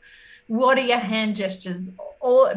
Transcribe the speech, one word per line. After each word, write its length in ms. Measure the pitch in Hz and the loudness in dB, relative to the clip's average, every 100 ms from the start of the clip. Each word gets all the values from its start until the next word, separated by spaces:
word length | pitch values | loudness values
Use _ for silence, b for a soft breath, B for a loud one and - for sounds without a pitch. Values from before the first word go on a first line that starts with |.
| B B B B - | B B B B -6
what 300 | 226 262 269 | 0 2 2
are 100 | 247 | 2
your 40 | 240 | -2
hand 380 | 196 220 214 208 | -2 -4 -4 -4
gestures, 520 | 185 - 185 180 - - - - | -6 -6 -10 -10 -12 -14 -20 -6
all, 340 | 247 254 247 | 2 4 4